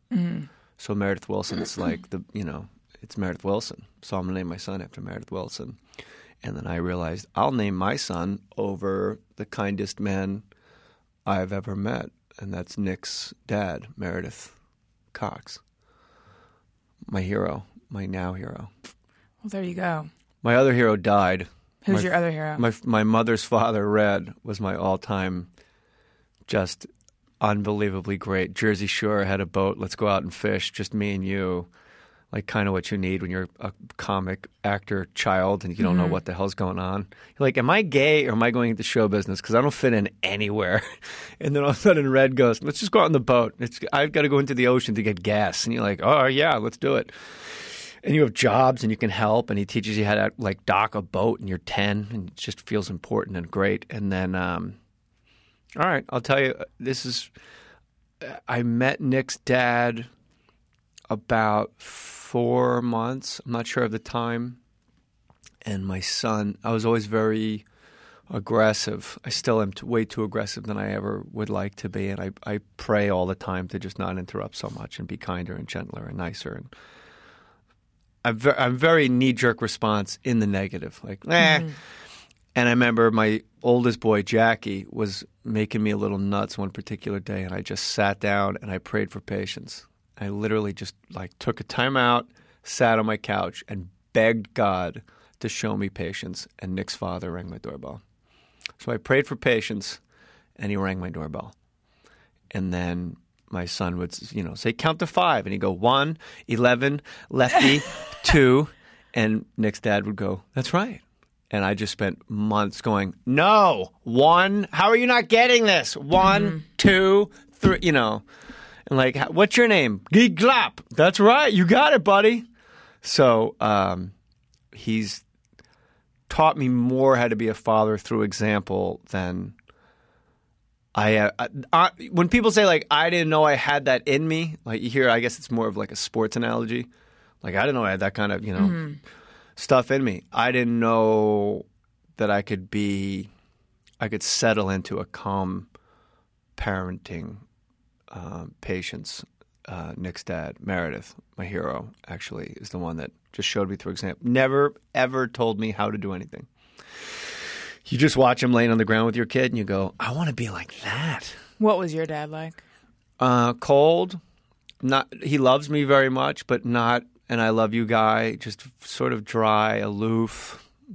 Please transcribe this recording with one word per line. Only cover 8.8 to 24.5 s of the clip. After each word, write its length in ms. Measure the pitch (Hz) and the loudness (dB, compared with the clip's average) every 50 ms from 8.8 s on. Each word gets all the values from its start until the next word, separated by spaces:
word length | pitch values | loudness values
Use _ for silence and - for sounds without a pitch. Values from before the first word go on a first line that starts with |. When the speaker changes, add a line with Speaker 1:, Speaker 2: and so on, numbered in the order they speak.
| 95 98 95 95 95 95 110 - _ _ _ | -4 -4 -4 -2 -2 -4 -6 -8 _ _ _
Speaker 2:
the 100 | - 104 | -14 -14
kindest 540 | - - - 104 101 101 95 101 98 - - | -10 -8 -6 -4 -4 -4 -4 -6 -8 -8 -6
man 460 | 104 101 98 95 95 98 98 104 - _ _ _ _ _ _ _ _ _ _ _ _ _ _ _ _ | -6 -4 -4 -4 -4 -4 -6 -8 -12 _ _ _ _ _ _ _ _ _ _ _ _ _ _ _ _
I've 260 | 104 98 95 92 95 101 | -2 -2 -2 -2 -4 -6
ever 240 | 98 95 - 98 | -8 -8 -8 -8
met, 320 | 98 98 107 69 58 - - - _ _ _ _ - | -6 -6 -4 -6 -6 -8 -12 -16 _ _ _ _ -16
and 160 | 107 98 92 | -12 -10 -10
that's 240 | 90 87 - - - | -10 -10 -10 -8 -6
Nick's 560 | 101 95 92 - - - - - - - - - _ | -4 -4 -4 -6 -8 -10 -10 -10 -12 -12 -16 -18 _
dad, 420 | - 113 104 101 90 80 - - 107 - - | -6 -4 -4 -4 -4 -6 -8 -12 -14 -14 -10
Meredith 560 | 101 87 90 90 87 - - - - - _ _ _ _ _ _ _ _ _ _ _ _ - | -10 -8 -8 -8 -8 -10 -12 -16 -20 -20 _ _ _ _ _ _ _ _ _ _ _ _ -12
Cox. 460 | - 107 101 - - - - - - _ _ _ _ _ _ _ _ _ _ _ _ _ _ _ _ _ _ _ _ _ _ _ _ _ _ _ _ - | -10 -8 -8 -8 -12 -16 -18 -20 -20 _ _ _ _ _ _ _ _ _ _ _ _ _ _ _ _ _ _ _ _ _ _ _ _ _ _ _ _ -12
My 140 | - - 98 | -8 -6 -4
hero, 440 | 92 92 104 104 95 87 73 - 98 - _ - - _ | -4 -2 -2 -2 -2 -2 -4 -6 -10 -14 _ -20 -18 _
my 160 | - 101 98 | -10 -10 -8
now 260 | 95 95 92 90 90 92 | -6 -6 -6 -6 -6 -6
hero. 380 | 92 - - - - - 98 - _ - - - _ _ _ _ _ _ _ _ _ - | -8 -10 -12 -12 -12 -14 -16 -18 _ -20 -20 -20 _ _ _ _ _ _ _ _ _ -14
Speaker 1:
Well, 80 | 208 | -12
there 120 | 202 196 185 | -8 -8 -8
you 120 | 180 175 | -8 -6
go. 340 | 180 180 175 165 156 156 156 - _ _ _ _ _ - | -4 -4 -4 -4 -4 -6 -10 -16 _ _ _ _ _ 0
Speaker 2:
My 140 | 120 120 | 2 4
other 160 | 127 135 139 123 | 4 6 4 4
hero 240 | 120 123 113 107 | 4 4 4 2
died. 520 | 101 85 107 101 101 98 90 92 92 87 - - _ _ _ _ _ _ | 2 2 4 4 4 4 4 2 0 -4 -8 -16 _ _ _ _ _ _
Speaker 1:
Who's 120 | - 196 | 0 0
Speaker 2:
My 40 | 175 | 0
Speaker 1:
your 140 | 175 180 170 | 2 0 0
other 160 | 175 170 170 | 0 0 0
hero? 260 | 160 156 156 156 151 151 | -2 -4 -6 -6 -4 0
Speaker 2:
my, 140 | 120 117 113 - - | 0 0 0 -2 -2
my 200 | 127 113 107 107 | 0 2 2 4
mother's 400 | 110 110 113 117 117 113 107 - | 4 4 4 2 2 0 -2 0
father, 420 | - 120 110 113 117 110 107 101 104 | 0 2 2 2 2 0 0 0 2
Red, 440 | 104 104 104 101 101 92 87 98 - - - | 2 2 2 2 2 0 -4 -8 -14 -14 -12
was 160 | 110 | -12